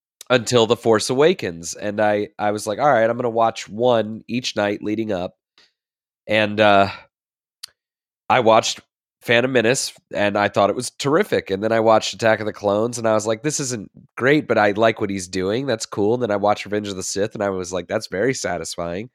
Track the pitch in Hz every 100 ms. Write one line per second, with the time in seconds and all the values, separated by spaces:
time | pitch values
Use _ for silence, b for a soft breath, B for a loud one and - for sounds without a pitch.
0 | _ - - 123 107 123 110 117 117 107
1 | - 131 160 190 98 82 85 - 104 104
2 | 104 104 104 - 104 107 107 101 147 117
3 | 113 120 123 113 113 - - 104 123 117
4 | 107 110 - 120 - 110 104 101 107 107
5 | 107 92 92 _ _ _ b _ _ _
6 | _ _ - 107 104 104 107 98 98 B
7 | - _ _ _ _ _ - _ _ _
8 | _ _ - 123 110 110 - - _ _
9 | _ _ - 117 131 127 117 135 - -
10 | _ - 101 104 104 113 101 127 123 -
11 | 139 160 208 98 - 95 110 113 110 110
12 | - 98 113 107 107 - 101 104 120 120
13 | 113 110 104 110 151 147 131 120 - -
14 | - - 123 151 110 110 104 101 113 113
15 | 101 98 92 95 92 117 139 113 - -
16 | 101 127 113 101 104 107 98 104 104 95
17 | - 98 107 117 101 92 87 90 90 107
18 | - 92 123 127 92 87 82 - 85 90
19 | 123